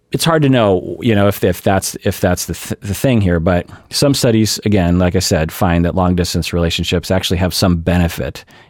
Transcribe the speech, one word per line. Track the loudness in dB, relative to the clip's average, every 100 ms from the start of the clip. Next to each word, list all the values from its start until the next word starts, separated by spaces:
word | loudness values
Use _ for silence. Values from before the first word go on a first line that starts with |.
| _
it's | -2
hard | 0 2
to | 4
know, | 4 4 2 -2 -4
you | 0 2
know, | 2
if, | 2
if | -2 0
that's, | 0 0 -2 -6
if | -6 -2
that's | -2 -2 -4
the |
th-, | -8 -8 -10
the | -6
thing | -2 0 2
here. | 2 0
But | 2 0 -2 -14 -10
some | -2 0
studies, | 2 2 2 2 -2
again, | 0 2 2 2
like | 2 0
I |
said, | 0 0 -2
find | -2 0 2
that | 0 0
long | 0 0
distance | -2 -2 -4
relationships | -2 -2 -2 -2 -2 -2
actually | -2 -2 -2
have | -2 0
some | 0 0
benefit | 0 0 0 -2 -8 -10 -18 -20 -12